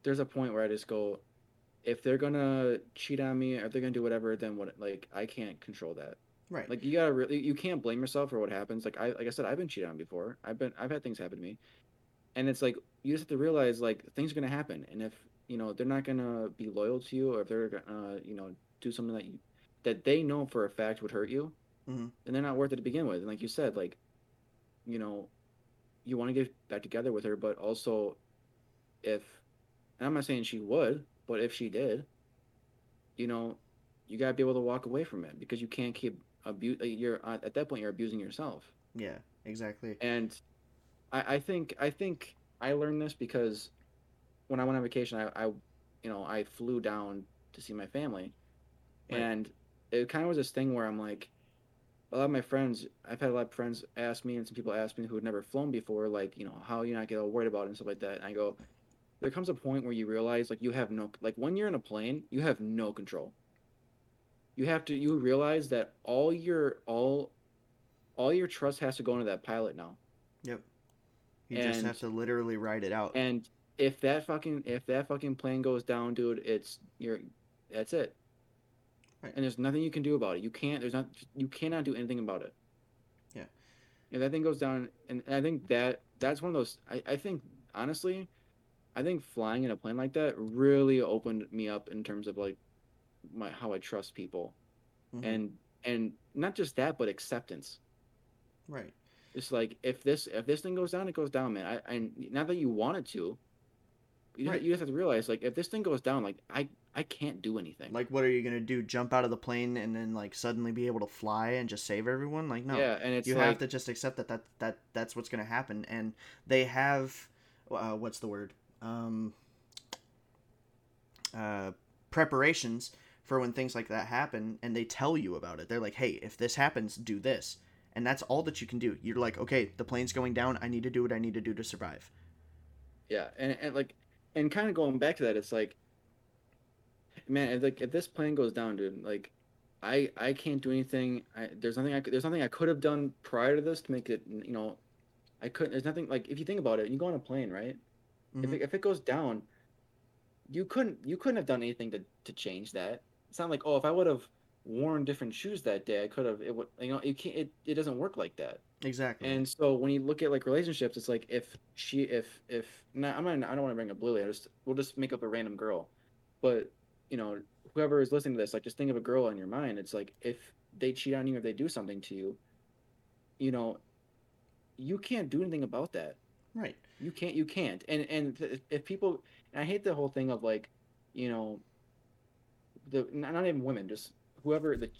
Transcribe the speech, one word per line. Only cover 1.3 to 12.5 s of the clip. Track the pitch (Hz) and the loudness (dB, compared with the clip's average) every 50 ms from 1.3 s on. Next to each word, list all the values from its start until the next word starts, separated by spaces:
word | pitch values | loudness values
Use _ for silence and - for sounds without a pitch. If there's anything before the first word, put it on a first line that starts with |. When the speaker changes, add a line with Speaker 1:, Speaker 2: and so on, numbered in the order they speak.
| _ _ _ _ _ _ _ _ _ _ - | _ _ _ _ _ _ _ _ _ _ -2
Speaker 1:
"If | 120 117 - - | -2 -2 2 2
they're | 131 131 | 4 4
gonna | 127 143 143 147 143 139 135 135 131 131 123 120 - - - - | 4 4 2 2 4 4 4 4 4 4 4 2 2 -2 -6 -12
cheat | - - - 143 139 | -10 -6 -4 -2 0
on | 135 131 131 127 | 0 0 2 2
me, | 131 131 127 | 2 0 0
or | 120 104 | -2 -2
if | 110 | -2
they're | 113 131 | -2 -2
gonna | 127 127 | 0 0
do | 123 123 117 | 0 0 2
whatever, | 120 117 113 113 113 110 | 2 2 2 2 0 0
then | 107 113 110 107 | 0 -2 -4 -4
what, | 101 101 - - | -4 -6 -8 -8
like, | - 104 101 98 95 - - - | -6 -4 -4 -4 -6 -8 -8 -6
I | 98 107 | -6 -6
can't | 110 - 123 110 104 - - | -4 -6 -6 -8 -8 -8 -12
control | - - 101 - 90 80 82 | -14 -16 -12 -8 -8 -8 -8
that." | 78 71 65 - - _ _ _ _ _ - | -8 -10 -12 -14 -16 _ _ _ _ _ -8
Speaker 2:
Right. | 180 - - - | -8 -6 -4 -4
Speaker 1:
Like, | 123 117 - | -4 -4 0
you | 139 | 2
gotta | 151 170 165 156 139 | 4 4 6 6 4
really, | 127 127 127 147 147 | 4 2 2 0 0
you | 139 143 143 | 2 0 0
can't | 147 - 185 180 139 | 0 0 -2 -2 0
blame | 110 117 117 120 | 0 0 0 0
yourself | 131 131 - 143 143 139 | 0 0 0 0 0 2
for | 131 113 | 2 0
what | 104 95 | 0 0
happens. | 101 98 101 - 113 113 - | 0 -2 -2 -4 -4 -4 -4
Like, | 110 - - | -4 -4 -2
I, | 117 123 - | -2 -2 -2
like | - 117 | -2 -4
I | 117 | -4
said, | 117 - 127 | -2 -2 -2
I've | 98 135 | 0 0
been | 160 180 | -2 -2
cheated | 151 - 101 90 85 | -4 -4 -4 -4 -4
on | 80 | -6
before. | 78 80 - 92 87 90 113 127 - - | -8 -10 -8 -6 -6 -6 -6 -8 -10 -10
I've | 107 113 | -8 -4
been, | - 131 123 - | -4 -4 -4 -4
I've | - 117 131 | -4 -4 -4
had | 151 147 - | -4 -4 -4
things | 127 110 | -6 -6
happen | - 90 90 95 | -6 -8 -8 -8
to | 90 87 | -8 -10
me. | 90 110 - _ - - - _ _ _ _ _ _ _ _ _ _ - | -10 -10 -12 _ -20 -20 -20 _ _ _ _ _ _ _ _ _ _ -2
And | 127 131 | 0 2
it's | 135 | 2